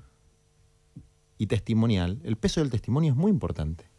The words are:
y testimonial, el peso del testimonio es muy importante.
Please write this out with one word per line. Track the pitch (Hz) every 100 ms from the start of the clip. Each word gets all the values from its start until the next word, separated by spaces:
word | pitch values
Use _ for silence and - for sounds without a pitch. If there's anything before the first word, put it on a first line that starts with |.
| - _ _ _ _ _ _ _ _ - - _ _ -
y | 107
testimonial, | 110 - 110 117 98 87 107
el | 165 110
peso | 196 180
del | 147
testimonio | 117 - 127 160
es | 123
muy | 196
importante. | 170 87 73 78 85 -